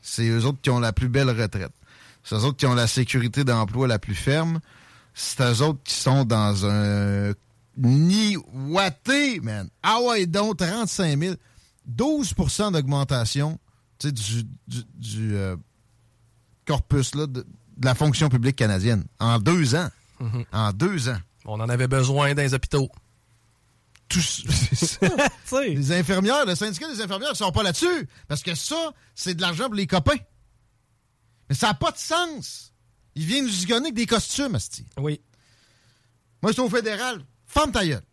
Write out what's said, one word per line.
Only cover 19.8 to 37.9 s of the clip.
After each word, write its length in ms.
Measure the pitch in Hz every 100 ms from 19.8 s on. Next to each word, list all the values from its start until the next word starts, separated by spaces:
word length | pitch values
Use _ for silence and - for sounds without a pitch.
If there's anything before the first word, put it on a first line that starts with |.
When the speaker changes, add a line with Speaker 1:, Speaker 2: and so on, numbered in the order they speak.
| 175 - _ _
Speaker 2:
Mhm. 240 | 120 117 117
Speaker 1:
En 200 | 107 107
deux 360 | 98 170 185 123
ans. 80 | 110 - _ -
Speaker 2:
On 120 | 107
en 80 | 113
avait 200 | 123 127
besoin 460 | 135 127 139 143
dans 80 | 143
les 100 | 139
hôpitaux. 380 | 131 - 147 135 - _ _ _ _ _ _ _ _ _ _ _
Speaker 1:
Tout 100 | 180
s-, 240 | 160 - -
<laughs> 280 | - -
c'est 120 | - 165
ça. 120 | -
Speaker 2:
<laughs> 80 | 185
Tu 20 | 330 285 - -
sais. 220 | 254 269
Speaker 1:
Les 220 | 143 139
infirmières, 520 | 175 160 190 196 277
le 100 | 247
syndicat 380 | 175 214 165 320
des 80 | 233
infirmières, 300 | 208 196 285
ils 40 | 233
sont 140 | 202
pas 100 | 175
là-dessus. 440 | 202 165 349 349 165 - -
Parce 140 | 147
que 120 | -
ça, 380 | 165 - 311 330 - _
c'est 180 | - 180
de 60 | 170
l'argent 240 | 180 165
pour 100 | 262
les 120 | 208 190
copains. 320 | 190 160 294 - _ _ _ _ _ _ _ _ _ _ _ _
Mais 60 |
ça 160 | 139 220
a 40 |
pas 160 | - 330
de 60 | -
sens. 760 | - 320 349 285 - - - _ _ _ _
Ils 100 | 147
viennent 200 | 160 262 262
nous 40 |
zigonner 360 | 190 180 233 311
avec 80 |
des 100 | 226 233
costumes, 480 | 220 - - 277
asti. 300 | 147 - - - -
Speaker 2:
Oui. 240 | 147 151 _ _ _ _ _ _ _ _ _ _ _ _
Speaker 1:
Moi, 100 | 202
je 20 |
suis 80 | 226
au 60 | 254
fédéral. 560 | 240 220 208 254 220 135 _ _
Ferme 260 | 285 302
ta 140 | 233
gueule. 160 | 180